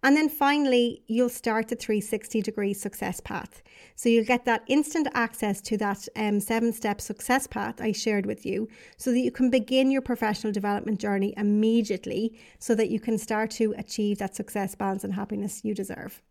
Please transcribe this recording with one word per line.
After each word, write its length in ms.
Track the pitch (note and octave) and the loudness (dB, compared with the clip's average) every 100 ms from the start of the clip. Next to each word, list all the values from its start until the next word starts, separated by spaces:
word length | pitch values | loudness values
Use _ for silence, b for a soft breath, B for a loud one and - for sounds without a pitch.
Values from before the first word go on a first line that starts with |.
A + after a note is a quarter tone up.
And 120 | C4+ | 6
then 140 | D4 D#4 | 6 4
finally, 720 | - C#4 D4 C#4 B3 A#3+ - _ | 2 2 4 4 4 2 -2 _
you'll 240 | A3+ B3 | 0 2
start 380 | A#3+ A#3+ A3 A3+ | 0 0 0 -2
the 60 | |
three 280 | A#3+ - G#3+ | -6 -2 -2
sixty 400 | G3+ G#3+ - A3 | 0 -6 -2 -2
degree 320 | G#3 G#3 G3+ | -2 -2 -2
success 440 | G3+ G3+ - F#3+ F3+ | -2 -6 -6 -8 -8
path. 440 | - G3 - - B B B - | -8 -8 -10 -18 B B B -2
So 140 | A#3+ | 4
you'll 160 | A#3 A3 | 4 4
get 180 | B3 | 0
that 180 | B3 A3+ - | 2 -2 2
instant 400 | C#4 D4+ E4 C#4 | 2 2 -2 -2
access 460 | - A3+ - G#3+ - | 0 -2 -2 -2 -2
to 160 | - G#3+ | -2 -2
that, 280 | G#3+ G3 - | -2 -4 -8
um, 240 | - G#3+ G#3 | -4 0 0
seven-step 600 | G3+ A3+ A#3 A3+ G#3+ G3+ | 0 0 0 0 -4 -4
success 460 | - G#3 - B3+ - | -6 -10 0 0 0
path 340 | A3 A3 - | -6 -6 -4
I 120 | A3 | -4
shared 340 | G3+ - G#3 G3 | -2 0 0 0
with 180 | A3 | -4
you 240 | - G3 A3 B B B | -4 -4 -6 B B B
so 120 | - | 0
that 80 | A#3+ | 2
you 140 | B3+ | 0
can 160 | - B3+ | 2 4
begin 420 | B3+ G#3+ C4 C4+ | 4 4 4 4
your 120 | C4+ | 2
professional 500 | C4 A#3+ A3 G#3 G#3+ | 0 -2 0 0 -2
development 480 | G3+ G3+ G3+ - G3 | -2 0 -2 -2 -2
journey 320 | G#3 G3 G3 - | 0 0 0 0
immediately 1000 | G#3 G#3 A3 A#3 G#3+ F#3 - - A3+ B B B | 2 4 6 4 2 -4 -4 -2 -4 B B B
so 160 | - | 0
that 160 | A3+ A3 | 2 2
you 100 | A3 | 0
can 160 | - A3 | -2 -2
start 340 | - G#3+ A3 | -2 -2 -2
to 220 | - A3 - | 0 -2 -2
achieve 400 | - - G#3 G3+ | -8 -2 -2 0
that 180 | G3 - | -4 -8
success, 380 | G3+ G#3 F#3+ | -8 -4 -6
balance, 280 | - G3 F#3+ | -4 -4 -4
and 120 | G3 | -4
happiness 500 | F#3+ G3+ G3+ G3+ - | -6 -6 -6 -6 -6
you 100 | G#3+ | -6
deserve. 480 | G3+ F#3+ - G3 - _ | -4 -6 -10 -12 -16 _